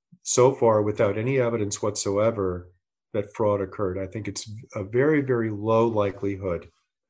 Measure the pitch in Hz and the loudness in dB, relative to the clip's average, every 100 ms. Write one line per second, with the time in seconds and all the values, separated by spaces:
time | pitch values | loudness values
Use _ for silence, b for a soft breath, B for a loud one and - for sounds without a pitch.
0 | _ - - - 127 135 117 107 107 104 | _ -12 -2 4 4 6 4 4 2 2
1 | 107 104 120 135 120 117 101 - 110 101 | 2 0 0 0 0 0 -2 -4 -4 -2
2 | 104 98 110 113 95 90 90 _ _ _ | -2 2 2 0 -2 -4 -10 _ _ _
3 | _ 110 101 - 107 101 95 - 98 92 | _ -6 -6 -2 0 0 -2 -4 -4 -4
4 | 95 110 101 98 - 104 - 110 98 117 | -6 -8 -8 -8 -10 -12 -12 -10 -4 0
5 | 143 156 131 120 113 104 107 113 117 107 | 2 2 2 0 0 -2 0 2 2 2
6 | 101 95 101 98 95 85 - _ _ _ | 0 -2 -4 -4 -4 -6 -8 _ _ _
7 | _ | _